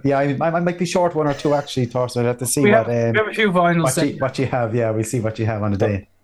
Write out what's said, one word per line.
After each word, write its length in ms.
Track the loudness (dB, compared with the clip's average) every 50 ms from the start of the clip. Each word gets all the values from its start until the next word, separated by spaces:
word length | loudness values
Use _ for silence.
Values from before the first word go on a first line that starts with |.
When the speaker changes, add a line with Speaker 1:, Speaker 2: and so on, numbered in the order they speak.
| 0
Speaker 1:
yeah, 140 | 0 2 2
I, 180 | 2 0 0 0
I 200 | -2 -2 0 0
might 180 | -2 -2 -2 -2
be 80 | -4
short 280 | -2 0 0 0 2 0
one 120 | 0 0
or 80 | 0 -2
two, 200 | 0 0 0 0
actually, 320 | 0 -2 -4 -2 -2 -2
Thorsten. 360 | -2 -2 -2 -2 -2 -2 0
I'll 60 | 0 0
have 100 | 0 -2
to 80 | -4
see 160 | -2 0 2
Speaker 2:
We 80 | 4 4
Speaker 1:
what, 160 | 4 4 2
Speaker 2:
have, 200 | 2 0 0 0 2
Speaker 1:
um, 40 |
Speaker 2:
we 60 | 2 0
have 100 | 0 0
a 60 | 0
few 160 | 0 0 2
vinyls 320 | 2 2 2 2 2 2
Speaker 1:
what 140 | 2 0 0
you, 160 | 0 0 0
Speaker 2:
set. 80 | -2 -2
Speaker 1:
what 180 | -4 -4 -2 -2
you 80 | -2
have. 280 | -2 0 -2 -2 0 0
Yeah, 160 | 0 0 0
we'll 140 | 0 -2 -2
see 160 | -2 -2 -2
what 180 | -2 -4 -4 -2
you 80 | -2
have 160 | -2 0 0
on 100 | 0 -2
the 40 | 0 0
day. 300 | 0 0 0 -2 -6 _ _ _